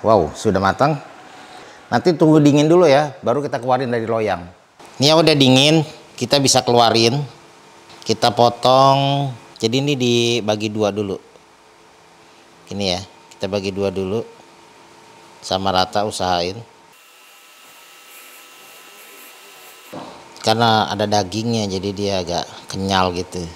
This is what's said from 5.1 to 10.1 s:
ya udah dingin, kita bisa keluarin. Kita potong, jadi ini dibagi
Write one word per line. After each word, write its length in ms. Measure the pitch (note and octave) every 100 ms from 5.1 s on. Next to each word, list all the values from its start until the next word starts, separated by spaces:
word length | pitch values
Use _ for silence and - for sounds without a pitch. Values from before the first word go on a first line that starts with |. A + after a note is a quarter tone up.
ya 80 | D#3+
udah 160 | D#3+
dingin, 480 | D3 C3 C3 C#3+ D#3+ C#3+ - -
kita 240 | - A#2+ C#3+
bisa 240 | C3+ B2+
keluarin. 560 | B2 A#2+ A#2 A2+ A2+ C#3 C#3+ - - - - - - - -
Kita 240 | A2 A#2+
potong, 960 | A2+ A#2+ - B2+ C3 C3+ C3+ C#3 C#3 C#3 A#2+ - -
jadi 240 | A2 C3
ini 160 | C#3+ C#3
dibagi 720 | B2